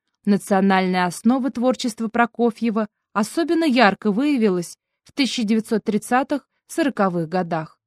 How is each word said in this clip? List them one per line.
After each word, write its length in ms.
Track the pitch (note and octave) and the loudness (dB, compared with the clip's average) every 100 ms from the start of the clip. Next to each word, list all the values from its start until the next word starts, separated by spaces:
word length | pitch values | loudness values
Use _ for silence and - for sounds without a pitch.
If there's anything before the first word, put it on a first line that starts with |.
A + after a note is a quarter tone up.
| _ _ | _ _
Национальная 840 | G3+ G3+ - G3 G3 F#3+ F#3 F#3 F3+ | 0 0 2 2 4 2 2 0 0
основа 440 | - A3+ C4 C4 | 0 0 2 0
творчества 560 | - B3+ A#3+ B3+ - A3+ | 0 0 0 -4 -6 -6
Прокофьева 800 | A#3+ A#3 - A#3 - A3+ G#3+ G#3+ _ _ | -4 -4 0 -2 0 -4 -2 -6 _ _
особенно 540 | G3 G#3+ - D#4 E4 E4 | -6 -4 -4 -2 0 2
ярко 460 | B3 G#3 G3 G#3+ | 4 4 2 -2
выявилась 680 | G3 D4 C#4 G#3+ F3+ E3+ - _ _ | 0 0 2 2 0 -4 -12 _ _
в 80 | _ | _
тысяча 320 | - B3+ - | -4 -2 -2
девятьсот 400 | G#3 A3 - G#3+ | 0 0 0 -2
тридцатых, 680 | - G3+ - B3 C#4 C#4+ - _ _ | 0 -4 0 -2 0 -4 -6 _ _
сороковых 600 | - D4 - F#3+ F3 D#3 | -2 -2 0 0 0 -2
годах. 500 | F#3 E3+ E3 D#3+ _ | -4 -2 -6 -8 _